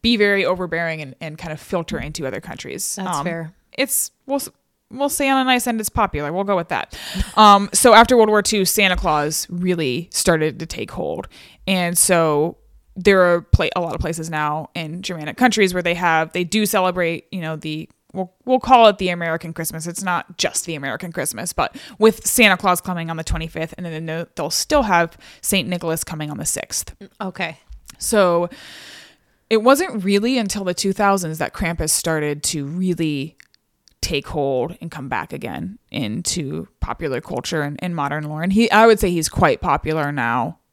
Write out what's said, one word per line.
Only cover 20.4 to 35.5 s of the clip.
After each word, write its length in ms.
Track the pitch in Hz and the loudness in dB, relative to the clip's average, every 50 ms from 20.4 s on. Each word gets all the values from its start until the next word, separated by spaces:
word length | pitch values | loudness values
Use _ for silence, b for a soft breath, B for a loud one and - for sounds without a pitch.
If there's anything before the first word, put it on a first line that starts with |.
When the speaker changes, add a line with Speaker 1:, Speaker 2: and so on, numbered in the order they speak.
| 175 - - - - | -4 -2 -2 -4 -6
Speaker 1:
the 100 | 170 160 | -6 -8
American 360 | 147 139 139 113 - - 175 | -6 -6 -6 -6 -6 -8 -8
Christmas, 400 | 160 - 131 - 117 110 127 - | -6 -6 -6 -6 -6 -6 -8 -6
but 240 | - - 139 - B B B B B - | -2 -2 -2 -2 B B B B B 4
with 260 | 214 220 214 - - | 4 4 4 4 -4
Santa 300 | - - - 226 202 185 | -2 4 6 6 6 6
Claus 240 | 170 - 190 180 175 | 4 2 2 0 2
coming 300 | - 190 180 170 165 165 | -2 -6 -6 -6 -6 -6
on 60 | 165 | -8
the 60 | 160 160 | -8 -6
twenty-fifth, 480 | - - 160 160 160 - 165 160 160 - | -4 -4 -4 -4 -6 -6 -8 -8 -8 -8
and 80 | - 180 | -12 -10
then 200 | 170 160 156 165 | -10 -8 -8 -6
they'll, 220 | 160 160 165 170 _ _ | -6 -6 -6 -8 _ _
they'll 140 | - 151 151 | -8 -6 -4
still 340 | - - - _ 311 294 240 | -4 -4 0 _ 2 2 4
have 340 | 202 185 170 170 165 - B B B B B | 4 4 4 4 2 -4 B B B B B
Saint 260 | B - 202 190 - | B 0 0 0 0
Nicholas 380 | 175 180 175 - 165 160 160 - | -2 -4 -4 -2 -4 -4 -4 -4
coming 260 | - 170 151 151 147 | -8 -8 -8 -6 -8
on 60 | 147 | -8
the 80 | - 151 | -6 -6
sixth. 500 | 143 - - - _ - - - - - _ 202 - _ _ | -6 -6 -6 -8 _ -8 -8 -8 -10 -16 _ -20 -20 _ _
Speaker 2:
Okay. 380 | 202 190 - - 185 160 160 _ _ _ - - _ - - | -10 -10 -6 -6 -8 -8 -8 _ _ _ -20 -20 _ -20 -14
Speaker 1:
So 520 | _ - - 233 214 190 180 170 170 175 170 B B B B B B B B B B B B B B B B B B _ _ | _ -4 0 4 4 4 6 4 2 0 -2 B B B B B B B B B B B B B B B B B B _ _
it 120 | 220 214 214 | 0 4 6
wasn't 400 | 254 277 277 370 370 - 214 180 | 4 4 4 0 -4 -6 -4 -2
really 340 | 196 196 202 208 247 269 247 | 0 0 2 2 2 0 0
until 240 | 214 190 - 214 196 | -2 -2 -4 -4 -4
the 100 | 185 175 | -4 -4
two 180 | - - 196 190 | -2 -2 -4 0
thousands 440 | - 208 196 196 196 180 160 156 156 | 2 2 2 2 2 -2 -6 -6 -6
that 140 | 147 - - | -6 -6 -4
Krampus 360 | - 196 165 170 - 160 156 | -4 -4 -4 -2 -4 -2 -2
started 500 | - - - 170 160 156 151 147 147 147 - | -2 -2 0 -2 -2 0 -2 -2 -4 -4 -4
to 200 | - - 151 139 | -4 -4 -4 -6
really 720 | 139 160 180 190 185 175 165 165 156 147 135 135 160 _ _ - _ _ _ _ _ _ _ _ _ _ _ | -6 -4 -2 -2 -2 0 0 -2 -2 -2 -4 -6 -10 _ _ -20 _ _ _ _ _ _ _ _ _ _ _
take 260 | - - - 143 139 | -6 -4 -4 -4 -4
hold 500 | - - 156 139 139 135 127 120 - - - | -4 -4 -2 0 0 0 0 -2 -4 -6 -10
and 80 | - 165 | -12 -12
come 180 | - - 131 135 | -12 -12 -8 -6
back 240 | 127 98 - - 147 | -6 -6 -6 -6 -10
again 440 | - - 160 | -10 -10 -10